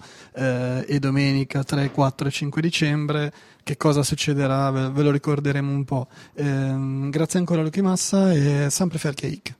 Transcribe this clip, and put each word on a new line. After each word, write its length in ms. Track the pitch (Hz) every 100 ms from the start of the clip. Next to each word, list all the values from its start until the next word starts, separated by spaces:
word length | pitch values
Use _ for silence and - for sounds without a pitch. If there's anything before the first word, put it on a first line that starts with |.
| - - -
eh, 500 | - 131 123 127 127 -
e 140 | 143
domenica 640 | 135 139 139 139 131 139
tre, 280 | 131 147 139
quattro 360 | - 135 - 139
e 40 |
cinque 300 | - 143 156
dicembre 720 | 170 - 151 151 147 151 147 - - _
che 140 | - 143
cosa 260 | 156 147
succederà, 640 | 135 147 151 143 135 135 139
ve, 200 | 135 131
ve 120 | 139
lo 100 | 147
ricorderemo 600 | 139 156 143 143 139 139
un 140 | 139 131
po'. 220 | 135 - - -
Ehm, 760 | - 143 135 135 135 135 135 139
grazie 300 | 151 160 185
ancora 220 | 170 165
a 20 |
Luchi 180 | 156 190
Massa 520 | 190 185 - 196 190
e 340 | 156 143 143 143
Sempre 280 | - 180 156
Fair 160 | 156
Cake. 420 | 139 139 151 -